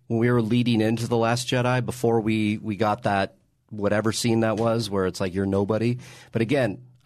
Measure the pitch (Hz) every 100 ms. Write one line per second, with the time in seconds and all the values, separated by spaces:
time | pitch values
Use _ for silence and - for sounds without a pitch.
0 | - 117 120 123 110 123 120 113 110 113
1 | 113 117 113 123 - 127 123 127 120 113
2 | 117 113 107 110 104 107 107 95 110 104
3 | 107 101 98 - _ _ _ 107 101 104
4 | 107 101 120 113 110 107 113 113 101 98
5 | 92 87 98 90 98 98 101 110 117 120
6 | - - - 113 113 139 117 90 - -